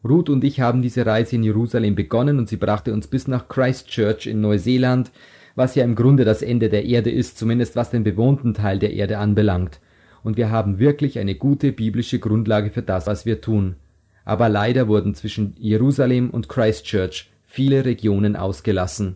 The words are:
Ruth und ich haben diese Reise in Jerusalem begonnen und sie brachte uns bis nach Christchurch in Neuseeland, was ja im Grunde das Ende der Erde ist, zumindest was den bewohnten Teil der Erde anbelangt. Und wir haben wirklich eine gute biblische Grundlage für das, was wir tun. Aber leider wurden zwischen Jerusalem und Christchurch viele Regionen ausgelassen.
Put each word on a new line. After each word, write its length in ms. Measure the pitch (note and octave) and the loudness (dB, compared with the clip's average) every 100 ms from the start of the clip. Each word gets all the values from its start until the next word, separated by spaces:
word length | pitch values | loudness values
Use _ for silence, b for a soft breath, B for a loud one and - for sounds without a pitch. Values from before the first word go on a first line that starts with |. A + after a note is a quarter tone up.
Ruth 260 | A#2 D#3+ E3+ | 2 2 2
und 140 | C3+ | 0
ich 180 | C#3 C#3 | 0 0
haben 200 | A#2+ B2+ | 0 2
diese 240 | B2 B2 A2+ | 0 0 0
Reise 300 | A2 A2+ A#2 | 0 0 0
in 80 | |
Jerusalem 520 | A2 G#2+ A#2 A#2+ G#2+ G2+ | 0 0 0 0 0 0
begonnen 420 | E2 A2 C3+ C#3+ | 0 0 2 0
und 100 | G#2+ | -2
sie 80 | G2 | -2
brachte 360 | F#2+ G#2 - | -2 -2 -2
uns 140 | G#2+ - | -6 -4
bis 200 | C3 - | -6 -4
nach 200 | B2 - | -6 -4
Christchurch 800 | - B2+ B2+ - - G#2+ A2 A2 | -2 0 -2 -6 -2 0 0 -4
in 140 | G#2+ | -2
Neuseeland, 720 | G#2 G#2 G#2 B2+ B2+ B2+ A#2+ B B B B - | 2 0 2 2 2 0 -2 B B B B -2
was 200 | B2+ C#3+ | 0 2
ja 80 | |
im 120 | A#2+ A2+ | 0 4
Grunde 280 | A#2+ C#3 | 4 6
das 180 | A2 G#2+ | 4 2
Ende 280 | - A#2+ A2 | 0 0 2
der 160 | G#2 G2+ | 0 0
Erde 260 | A#2+ A2 | 0 0
ist, 260 | - A#2+ - | -2 -4 -4
zumindest 380 | A2+ A#2 A#2 A#2+ | -2 0 0 -2
was 140 | A#2+ | -2
den 140 | A#2+ | 0
bewohnten 500 | G#2+ F#2 B2 C#3 B2+ | 0 2 2 2 0
Teil 260 | G2+ G2+ F#2+ | -2 -2 0
der 140 | G2+ | -2
Erde 240 | - G2+ G#2 | -2 -4 -2
anbelangt. 600 | G#2 G#2 G#2 F#2 F#2 - b b b b | 0 2 2 2 -2 -8 b b b b
Und 140 | A2+ G#2+ | -6 -2
wir 120 | A2+ | 0
haben 300 | A2+ G2+ F#2+ | 0 -2 2
wirklich 400 | C#3 D3 C#3+ A2 | 2 2 -2 -2
eine 160 | G2 F#2+ | -4 -2
gute 360 | C3+ C#3+ C#3 | 0 2 0
biblische 480 | C3 A2 A2+ A2+ B2+ | 0 -2 -2 -4 -4
Grundlage 520 | A2+ A2 A2 G#2+ G2+ | 0 0 2 0 0
für 100 | - | -6
das, 260 | G#2+ F#2 G#2 | -4 -4 -2
was 180 | G2+ A#2 | -4 -4
wir 140 | A2 | -4
tun. 340 | - G#2+ F#2+ F#2+ _ _ _ _ - | 0 0 0 -6 _ _ _ _ -6
Aber 240 | G#2+ A2+ | 0 2
leider 400 | G#2 G#2+ B2+ A2+ | 2 0 0 2
wurden 260 | G#2+ G2 G2+ | 2 0 -6
zwischen 400 | G#2+ - G2+ - | -8 -4 -6 -4
Jerusalem 720 | A2 G#2+ C3 C#3+ B2+ B2+ B2 | -2 2 2 2 2 2 0
und 200 | A#2+ A2 | -4 -6
Christchurch 840 | - A2 G#2+ - G#2 F#2 - - _ _ | 0 0 0 -4 -2 -2 -8 -16 _ _
viele 400 | - C3+ C3+ C3 | -2 2 2 0
Regionen 500 | A#2+ G#2+ G2 G#2 G#2 | -2 0 2 0 0
ausgelassen. 800 | F#2+ F#2+ - G#2+ F#2 - G2 | -4 -4 -2 -2 -2 -4 -6